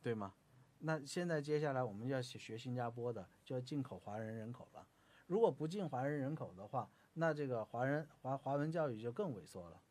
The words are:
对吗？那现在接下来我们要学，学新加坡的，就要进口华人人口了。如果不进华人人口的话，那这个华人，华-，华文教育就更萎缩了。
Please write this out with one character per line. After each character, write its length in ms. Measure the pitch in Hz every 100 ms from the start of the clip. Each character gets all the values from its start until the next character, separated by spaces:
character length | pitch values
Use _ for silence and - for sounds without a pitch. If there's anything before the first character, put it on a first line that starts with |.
对 120 | 123
吗？ 200 | 110 98 - _ - - -
那 220 | 156 156 139
现 200 | - 175
在 140 | 156
接 180 | 143 151
下 140 | 147
来 100 | 131
我 80 | 123
们 160 | 101 123
要 140 | 135
学， 180 | 123 -
学 200 | - 113
新 160 | 127
加 160 | 123 120
坡 200 | 117 120
的， 160 | 113 90 -
就 140 | - 127
要 40 |
进 200 | 127 151
口 160 | 127 -
华 200 | - 107
人 180 | 110 113
人 160 | 110
口 160 | 127 -
了。 120 | - - _ - - -
如 140 | 185
果 100 | 220
不 160 | 139 156
进 220 | 196 175
华 160 | 131
人 140 | 139 147
人 160 | 135
口 180 | 151 101
的 120 | 90 101
话， 220 | 131 107 - -
那 180 | - 165
这 140 | 147 143
个 180 | 120
华 200 | 107 120
人， 220 | 131 147 151 -
华-， 160 | 127 135
华 180 | -
文 160 | 143 151
教 200 | 165 151
育 100 | 110
就 100 | 117
更 220 | 120 202
萎 120 | 107 82
缩 220 | 98 85
了。 100 | - _